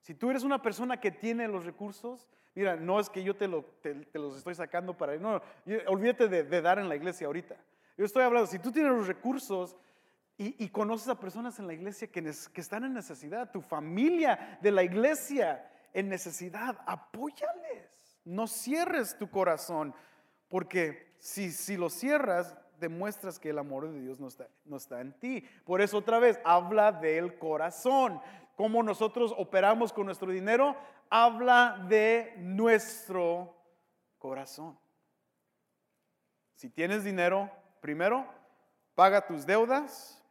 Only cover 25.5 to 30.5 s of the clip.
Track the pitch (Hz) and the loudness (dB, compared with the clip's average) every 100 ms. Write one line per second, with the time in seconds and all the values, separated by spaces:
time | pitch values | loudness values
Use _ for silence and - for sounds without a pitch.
25.5 | _ - 185 202 208 208 226 240 208 165 | _ -2 2 2 0 2 6 6 6 6
26.5 | 175 180 214 214 170 156 160 175 175 160 | 6 6 6 6 4 0 0 -2 -6 -4
27.5 | 151 165 - 254 269 254 165 - - - | -2 -4 -2 2 4 4 -2 -14 -20 -20
28.5 | - 214 233 220 196 220 240 233 208 190 | -2 0 2 2 0 0 2 0 0 2
29.5 | 190 196 226 233 - 196 202 185 185 196 | 4 6 4 2 -2 -6 -4 -4 -2 2